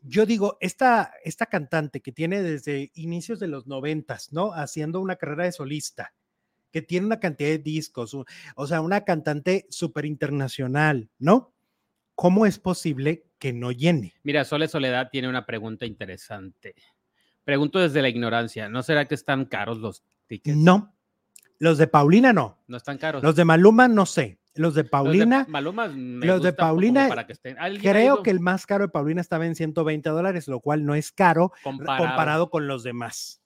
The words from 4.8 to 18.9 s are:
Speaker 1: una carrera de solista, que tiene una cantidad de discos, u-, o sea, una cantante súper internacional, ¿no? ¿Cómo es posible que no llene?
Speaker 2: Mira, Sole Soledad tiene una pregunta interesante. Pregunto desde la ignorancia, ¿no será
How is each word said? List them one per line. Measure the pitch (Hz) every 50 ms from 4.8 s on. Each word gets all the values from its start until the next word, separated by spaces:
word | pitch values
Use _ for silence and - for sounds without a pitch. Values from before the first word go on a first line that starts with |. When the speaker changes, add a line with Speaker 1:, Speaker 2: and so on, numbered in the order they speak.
| 151 156 165 185
Speaker 1:
una | 190 190 185 180
carrera | - 147 151 151 175
de | 180
solista, | 170 - 147 135 147 151 - - _ - 107 - _ _ _ _ _ _ _ _ _ _ _ _
que | _ 160
tiene | 160 _ 175 180 190
una | 214 220 220
cantidad | - 180 147 _ 147 147
de | 156 156
discos, | 143 156 156 156 151 - _ - 117 110 -
u-, | 139 127 - - - - - -
o | - 143 135
sea, | 170 160
una | 160 165 196 208
cantante | 202 202 180 156 151 160 151 151 139 180 185 196 - _
súper | - - 175 160 - 156 147
internacional, | 151 151 135 - 139 143 143 135 123 - - 135 127 131 147 151 156 147 127 110 _ _ _
¿no? | 127 156 202 262 254 _ _ _ _ _ _ _ _ _ _ _ _ _ _
¿Cómo | - - 180 180 208 220
es | 202 - -
posible | _ 185 180 - - 170 143 127 135 151 160 156 _ _ _ _
que | - 139 120
no | 120 123 123
llene? | 123 120 139 170 175 143 107 87 _ _ _
Speaker 2:
Mira, | 143 143 151 135
Sole | - 156 147 160 -
Soledad | - 156 135 127 123 127 131 123
tiene | - 135 127 127
una | 127 127 110
pregunta | - 120 110 104 110 110 104 123
interesante. | 117 104 _ 104 92 90 92 - - 110 101 95 95 87 _ _ 104 - _ _ _ _ _ _ _ _ _ _ _ _ _ _
Pregunto | - 143 139 147 147 - 190
desde | 185 165 139 151
la | 135 131
ignorancia, | 117 120 120 117 110 117 117 110 - 113 110 104
¿no | 110 127 127
será | -